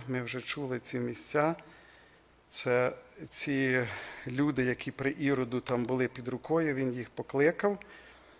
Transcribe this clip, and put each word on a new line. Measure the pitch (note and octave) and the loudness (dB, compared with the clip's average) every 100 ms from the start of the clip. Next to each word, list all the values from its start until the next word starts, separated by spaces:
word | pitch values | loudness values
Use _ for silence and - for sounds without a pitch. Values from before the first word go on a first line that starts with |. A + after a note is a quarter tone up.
| B2+ | -4
ми | B2+ | -4
вже | A#2 B2+ | -4 -6
чули | - D3 C3+ B2 | -6 -4 -4 -4
ці | - B2 | -2 -2
місця. | A#2+ A#2 - D3 D#3 E3 - - - - - - - - - | -2 -2 0 2 2 0 -10 -20 -20 -20 -20 -20 -20 -20 -4
Це | - B2+ B2 B2+ - - - D3 | -2 2 4 2 -2 -12 -16 -4
ці | - D3+ C3+ C3+ B2+ A2+ F#2 - - B2+ | 0 2 2 4 2 0 -4 -10 -10 -4
люди, | B2+ D3 C3 | 0 2 2
які | B2+ A#2+ C3+ | 2 0 -4
при | - C3+ - | -2 -2 0
Іроду | C#3 C3 A#2+ B2 | 2 2 0 -2
там | - B2 A#2 | 0 0 0
були | B2+ B2 | 0 0
під | - A#2+ | -4 -6
рукою, | B2 - E3 D#3 C3+ | -6 0 2 2 0
він | C3 | 0
їх | B2 A2 | -2 -6
покликав. | - - C#3 D3+ E3+ G3+ G3 - - - - - | -10 -2 4 4 4 0 0 -8 -20 -20 -20 -20